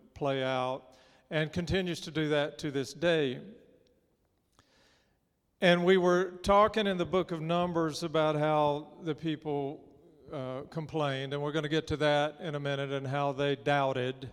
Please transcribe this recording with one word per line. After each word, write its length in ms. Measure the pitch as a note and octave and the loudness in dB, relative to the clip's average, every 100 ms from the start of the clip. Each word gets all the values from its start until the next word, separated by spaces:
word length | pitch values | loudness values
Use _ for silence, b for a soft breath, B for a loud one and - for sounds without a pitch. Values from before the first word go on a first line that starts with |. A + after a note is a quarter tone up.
| - | -18
play 280 | - C#3+ C3+ | -4 -2 0
out, 520 | C3 C3 B2+ C#3 - b b b b | 0 0 -2 -6 -10 b b b b
and 220 | D#3 D#3 | -4 -2
continues 480 | F3 E3+ F#3+ F3 D#3+ | -4 -2 0 0 -4
to 100 | E3+ | -6
do 200 | D3+ D3+ | -2 0
that 280 | D3 D3 - | 0 0 -4
to 120 | D3+ | -4
this 220 | C3+ B2 | -4 -6
day. 480 | D3 E3+ D#3+ C3+ C#3 F3 - - _ _ _ _ _ _ _ _ _ b b b b b b b _ _ - | -2 2 2 0 -2 -10 -20 -20 _ _ _ _ _ _ _ _ _ b b b b b b b _ _ 0
And 240 | F3+ F3 | 4 6
we 140 | F3 F#3+ | 6 6
were 420 | F3+ F3 - - | 6 4 0 -2
talking 460 | G3 G3+ G#3+ A3 G3+ | 4 6 6 2 0
in 100 | F3+ | 0
the 80 | D#3+ | 0
book 280 | F#3 - | 0 0
of 80 | E3 | -4
Numbers 600 | D#3+ F3 F3+ E3 D#3+ C#3 | 0 0 0 0 -2 -2
about 360 | E3+ D#3 D#3 D3+ | -2 2 2 2
how 500 | D3+ D3+ D3 D3 D#3+ - | 2 4 2 0 -6 -10
the 100 | E3+ | -8
people, 720 | C#3+ D#3+ D3 D#3 C#3+ C#3 D#3 - - - - - | -6 -4 -4 -4 -4 -4 -8 -16 -20 -20 -20 -12
uh, 300 | D3+ C3 C3 - | -10 -8 -8 -10
complained, 640 | D#3+ C#3+ D#3+ C#3+ C3+ C3+ | -10 -4 0 0 -2 -4
and 100 | C#3+ | -4
we're 80 | D3 | -2
gonna 160 | D#3 D3 | -2 0
get 180 | D#3 D#3 | 0 0
to 100 | D3 | 0
that 400 | D3+ D3 C#3+ - | 2 4 2 -4
in 160 | E3 C#3+ | -8 -4
a 60 | |
minute, 320 | C#3+ C#3 C#3 | -4 -4 -4
and 120 | C#3 C3+ | -4 -4
how 280 | C#3+ C#3+ | -2 -2
they 240 | C3 C#3+ C#3 | 0 0 0
doubted 760 | D3 C#3+ C3+ B2+ B2+ C3 C3 | 2 2 2 0 -2 -6 -12